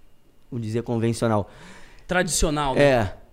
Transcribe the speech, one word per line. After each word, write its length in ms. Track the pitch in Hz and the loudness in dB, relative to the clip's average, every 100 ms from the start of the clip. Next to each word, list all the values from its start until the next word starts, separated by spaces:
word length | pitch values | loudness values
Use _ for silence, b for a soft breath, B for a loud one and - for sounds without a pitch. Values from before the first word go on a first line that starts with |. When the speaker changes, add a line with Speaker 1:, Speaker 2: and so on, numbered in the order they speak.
| - - - - - | -20 -20 -20 -20 -12
Speaker 1:
Vou 80 | 123 | -8
dizer 240 | 110 117 | -4 -4
convencional. 640 | 120 117 117 113 117 107 - B B B B B - | -2 0 0 0 0 0 -2 B B B B B -4
Speaker 2:
Tradicional, 680 | 180 180 - 175 151 143 131 | -2 0 0 0 0 0 4
né? 80 | |
Speaker 1:
É. 300 | 143 127 98 - - | 4 4 0 -6 -20